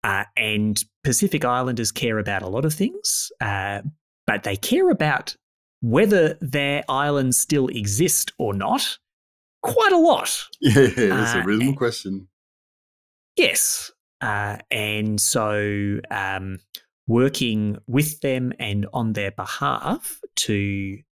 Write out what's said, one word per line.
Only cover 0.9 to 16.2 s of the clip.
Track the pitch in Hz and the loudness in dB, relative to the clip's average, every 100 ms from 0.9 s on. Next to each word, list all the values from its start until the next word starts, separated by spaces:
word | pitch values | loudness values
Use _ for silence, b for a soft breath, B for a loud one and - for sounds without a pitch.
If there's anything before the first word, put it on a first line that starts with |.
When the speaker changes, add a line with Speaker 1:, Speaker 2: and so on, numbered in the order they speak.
| _ | _
Speaker 1:
Pacific | 143 123 202 151 | -2 0 2 0
Islanders | 123 123 127 117 110 | 0 0 0 -2 -4
care | - 120 110 | -2 -2 0
about | 104 98 | 0 -4
a | 92 | -2
lot | 104 151 | -2 -2
of | |
things, | 156 208 381 - - - - | 0 -2 -2 -4 -4 -6 -6
uh, | 110 101 98 101 101 - _ _ - | -4 -2 -4 -4 -8 -12 _ _ -4
but | 104 | -2
they | - 98 | -2 -4
care | - 294 381 | 0 2 4
about | 320 151 139 - - _ _ _ _ | 2 2 0 -4 -16 _ _ _ _
whether | 117 123 208 202 156 156 | 0 4 4 6 4 2
their | 147 143 143 143 - | -4 -2 0 -2 -2
islands | 135 147 143 131 127 | -2 0 2 2 0
still | - 147 131 | 2 2 2
exist | - 101 101 175 - - _ | 0 -2 0 2 0 -4 _
or | 123 | -2
not | 101 - 269 - - _ _ _ _ _ _ | -2 0 0 -2 -6 _ _ _ _ _ _
quite | - - 427 | -2 2 4
a | 359 | 6
lot. | 330 277 - - - | 6 4 2 -6 -8
Speaker 2:
<laughs> | - | 0
Yeah, | 143 110 127 | 4 6 6
that's | - 107 - - 120 | 6 2 4 2 0
a | |
Speaker 1:
Uh, | |
Speaker 2:
reasonable | 98 107 127 | 0 2 2
Speaker 1:
and | 139 | 2
Speaker 2:
question. | 120 113 101 95 95 _ _ _ _ _ _ _ _ _ _ - | -2 -2 -8 -10 -12 _ _ _ _ _ _ _ _ _ _ 2
Speaker 1:
Yes. | 359 - - - - _ _ _ | 2 4 0 -2 -8 _ _ _
Uh, | 113 104 104 104 - | -4 -2 -4 -6 -6
and | 120 107 107 107 104 | -4 -2 -2 -2 0
so, | - 123 107 104 104 101 101 101 - | 0 0 0 0 0 -2 -2 -4 -4
um, | 101 | -6